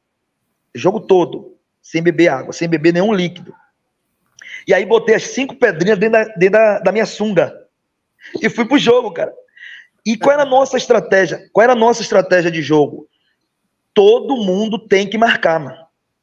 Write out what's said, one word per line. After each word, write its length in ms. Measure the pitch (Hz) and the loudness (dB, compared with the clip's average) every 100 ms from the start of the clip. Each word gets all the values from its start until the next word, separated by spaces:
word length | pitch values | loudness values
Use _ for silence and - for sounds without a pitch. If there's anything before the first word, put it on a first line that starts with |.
| _ _ _ _ _ _ _ | _ _ _ _ _ _ _
O 40 | 127 | -4
jogo 220 | 151 214 | -4 -2
todo, 560 | - 185 151 - - _ _ _ | 0 2 0 -6 -16 _ _ _
sem 200 | _ 165 | _ -4
beber 260 | 170 156 170 | -2 2 2
água, 240 | 135 131 | 0 -6
sem 160 | - 170 | -8 -4
beber 240 | 160 160 | 0 0
nenhum 200 | 170 202 | 2 0
líquido. 420 | 202 175 - - - _ _ _ _ _ _ _ _ - - - | 0 -4 -8 -20 -20 _ _ _ _ _ _ _ _ -20 -10 -2
E 60 | |
aí 120 | 185 208 | 0 2
botei 280 | 226 226 208 | 0 2 0
as 80 | |
cinco 320 | - - 269 - | -2 -8 -8 -2
pedrinhas 420 | 233 160 180 202 | -2 0 0 0
dentro 140 | 220 | 2
da, 120 | 220 220 175 | 0 0 0
dentro 160 | 185 | 2
da, 260 | 220 220 196 | 4 2 2
da 140 | 185 | -2
minha 120 | 208 214 | -2 -4
sunga. 460 | - 214 175 135 - _ _ _ _ _ _ - - | -4 -4 0 -2 -4 _ _ _ _ _ _ -16 -6
E 80 | 220 | -6
fui 160 | - | -4
pro 140 | 226 277 | 0 0
jogo, 340 | 180 247 214 | 2 2 0
cara. 200 | 165 - - - _ - - - _ 214 | -6 -8 -10 -20 _ -20 -20 -20 _ -6
E 100 | 226 | -2
qual 160 | 277 | 0
era 100 | 285 | 2
a 40 | 277 | 2
nossa 300 | 254 269 254 | 0 0 -2
estratégia? 720 | - 226 - 190 175 165 - | 0 0 2 0 0 -4 -4
Qual 100 | 196 | 2
era 100 | 240 | 2
a 40 | 247 | 4
nossa 240 | 226 233 | 2 0
estratégia 480 | 196 208 185 180 170 | 0 0 2 2 0
de 120 | 165 | -4
jogo? 440 | 139 151 143 - - _ _ _ _ _ _ _ _ | 0 2 0 -4 -20 _ _ _ _ _ _ _ _
Todo 440 | - 202 240 220 269 | 2 4 4 0 -4
mundo 420 | 196 190 220 214 | -2 -2 -2 -6
tem 280 | - 196 202 | -2 -2 0
que 100 | 220 | 0
marcar, 420 | 233 226 175 160 | 0 0 -2 -2
mano. 240 | 135 - - _ _ _ | -6 -16 -20 _ _ _